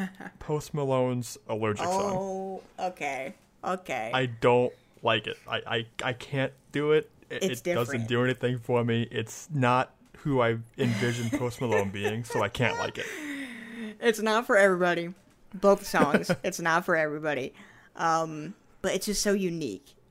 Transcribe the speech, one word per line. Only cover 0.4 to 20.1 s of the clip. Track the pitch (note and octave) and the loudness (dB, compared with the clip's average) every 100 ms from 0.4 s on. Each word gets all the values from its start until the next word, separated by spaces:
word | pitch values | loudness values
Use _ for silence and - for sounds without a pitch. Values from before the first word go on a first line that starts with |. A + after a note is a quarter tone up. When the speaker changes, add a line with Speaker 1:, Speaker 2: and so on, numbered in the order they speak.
| - D3+ - | -6 -6 -4
Speaker 2:
Malone's | D3+ C3+ C3 B2+ B2 A#2 - - | -4 0 2 2 -2 -6 -12 -6
Allergic | A2 A2 G2+ E3+ | -2 0 0 0
song. | F#3+ G3+ F#3 | 0 0 -2
Speaker 1:
Oh, | G3 F#3+ F#3+ F#3+ - - | -4 -6 -8 -10 -14 -6
okay. | F#3 F3+ C#3+ C3+ C3 - _ _ | -6 -4 -6 -6 -8 -12 _ _
Okay. | - F#3 - C3 A2 | -6 -4 -4 -4 -2
Speaker 2:
I | C3 C3 | -2 -2
don't | A2+ B2+ B2 B2 - _ _ | 2 4 6 4 -2 _ _
like | A#2 A2+ A2 | 0 0 0
it. | - - | -10 -6
I, | A#2 - | -6 -4
I, | A#2 A2+ - | -4 -4 -6
I | B2+ | -6
can't | B2 - C3+ C3 - - | -6 -4 -2 -2 -4 -6
do | C#3 D3 | -2 4
it. | D#3 D3+ - - | 4 2 -14 -12
It, | B2 | -2
Speaker 1:
It's | F#3+ A#2+ | -2 -2
Speaker 2:
it | - | -2
doesn't | F3 A#2+ | 0 0
Speaker 1:
different. | A#2+ A2+ | -2 0
Speaker 2:
do | A#2+ | 2
anything | B2 B2 B2 B2+ | 2 0 -2 -2
for | A2+ A#2+ | 0 2
me. | A#2 A2+ A#2 | 2 0 0
It's | A#2+ A2 - - | -4 -6 -10 -6
not | D3+ B2 B2+ - _ - - | 0 4 4 2 _ -20 -8
who | D3+ C3 | 0 2
I | A#2 A2+ A2+ - | 4 2 -6 -2
envision | B2+ A2+ A#2+ A#2+ A#2 - | 0 0 0 0 -2 -2
Post | B2 A#2 | -4 -4
Malone | B2 G#2+ G2+ | 0 0 0
being, | G2+ G#2 A2 | -2 -2 -4
so | A#2 A#2+ | -4 -2
I | G2+ | -2
can't | - A#2 - | 2 0 0
like | - - | -4 -6
it. | - | -8
Speaker 1:
<laughs> | F#4 D4+ C#4 C4+ A#3 A3+ A#3 G#3+ G#3+ | -8 -8 -8 -10 -12 -14 -10 -10 0
It's | A#3 A3 | 0 2
not | A3 A3 B3 | 2 0 4
for | G#3+ | 6
everybody. | G3 F3+ F3+ E3+ E3+ F#3+ _ _ - | 6 6 2 2 -4 -10 _ _ -18
Both | F#3 G3+ G3 - | 2 4 4 2
songs. | F3+ D3 E3 - F3 | 2 4 4 2 0
Speaker 2:
<laughs> | |
Speaker 1:
It's | G3 F3 | 0 -2
not | E3+ E3 | 2 2
for | F3+ E3 | 2 2
everybody. | D3+ D3+ D#3 C#3+ C3+ - - - - | 2 -2 -2 -2 -4 -10 -20 -20 -20
Um, | - E3 D#3+ D#3+ D#3 D#3 - _ - | -2 2 2 0 -6 -12 -14 _ -6
but | F#3+ | -2
it's | F3+ G#3 | -2 -2
just | G3+ | 0
so | G#3 | 2
unique, | G3+ F#3 E3+ C#3+ F#2 - - _ | 2 0 -2 -4 -6 -12 -20 _